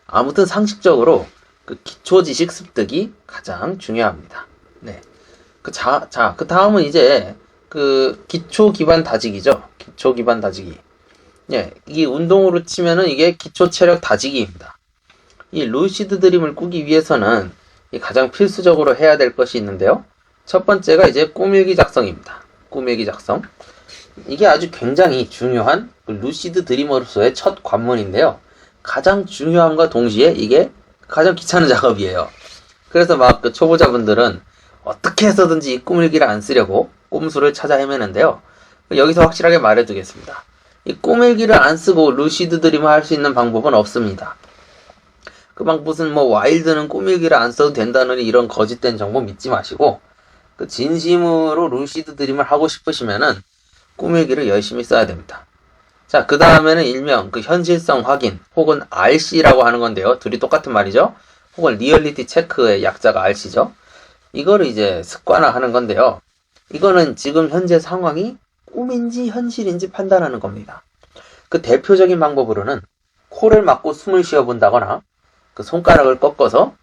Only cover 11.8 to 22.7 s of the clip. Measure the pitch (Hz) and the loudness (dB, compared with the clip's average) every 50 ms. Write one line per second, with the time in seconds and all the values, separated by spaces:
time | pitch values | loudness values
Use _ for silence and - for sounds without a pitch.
11.8 | _ - 147 156 156 131 131 151 170 165 190 196 190 185 175 170 170 - - - | _ -10 -4 -4 -2 -2 -2 -2 0 2 2 4 4 2 0 -2 -4 -6 -6 -4
12.8 | 175 170 165 175 185 165 139 139 160 175 170 - - 156 - - 180 175 - - | -2 0 0 0 0 0 0 2 2 2 0 -2 -8 -8 -2 0 0 0 0 0
13.8 | 180 175 175 170 - - 110 107 - 135 139 127 104 87 85 82 - - - _ | 2 2 2 0 0 -2 -2 -2 -4 -4 -4 -6 -6 -6 -10 -18 -20 -20 -20 _
14.8 | _ _ _ _ _ _ _ _ _ _ _ - - _ - 160 139 113 113 143 | _ _ _ _ _ _ _ _ _ _ _ -20 -20 _ -8 -6 -6 -4 -2 -2
15.8 | 180 196 190 - 208 190 202 185 185 180 175 180 160 147 151 - - 175 175 165 | -2 -2 -2 -6 -6 -6 0 2 4 4 4 2 0 -4 -6 -8 -10 -8 -8 -6
16.8 | 147 147 156 156 156 - 151 120 101 107 117 107 92 87 - _ _ _ _ _ | -2 0 0 2 2 2 0 0 0 0 0 0 -2 -6 -12 _ _ _ _ _
17.8 | _ _ - 117 - - - 131 131 123 - - 202 190 196 - 180 180 165 156 | _ _ -14 -12 -8 -2 0 0 0 0 0 0 0 0 0 0 2 2 4 4
18.8 | 147 143 120 135 156 156 151 143 135 123 - - 123 - - 120 104 101 98 92 | 4 2 2 4 4 4 4 4 2 0 0 -2 -2 -2 -4 -6 -6 -8 -6 -2
19.8 | 95 107 175 - - _ _ _ _ _ _ _ _ - - 185 - 208 202 190 | 0 0 0 0 -4 _ _ _ _ _ _ _ _ -2 -2 0 0 0 0 0
20.8 | 180 - 160 170 185 156 - 143 156 - - - 190 196 196 190 185 190 180 165 | 2 2 4 4 4 4 4 2 -2 -2 -2 -4 -2 2 2 2 2 2 2 2
21.8 | 139 - - 135 113 95 82 - - - - - - _ _ _ _ - | 0 2 0 -2 -2 -4 -6 -12 -18 -20 -20 -20 -20 _ _ _ _ -14